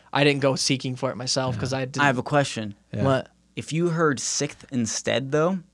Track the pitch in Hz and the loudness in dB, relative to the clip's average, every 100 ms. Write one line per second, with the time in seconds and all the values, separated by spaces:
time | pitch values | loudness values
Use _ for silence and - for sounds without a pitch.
0 | - 139 147 139 139 135 - 139 139 127 | -6 2 4 4 2 2 0 0 -2 -4
1 | 127 107 127 - 131 117 127 131 131 139 | -4 -4 -4 -2 0 -2 -2 -2 -2 2
2 | 143 127 - 147 135 - 107 - _ 110 | 2 2 2 2 2 -2 -8 -10 _ -2
3 | 131 131 - _ _ - 117 156 175 165 | 0 0 -2 _ _ -12 -6 -2 0 2
4 | 160 131 - - 143 - - 127 113 - | 2 0 -2 -4 -4 -6 -6 -2 -2 -2
5 | - 110 135 151 165 190 - | -2 -2 0 2 2 0 -6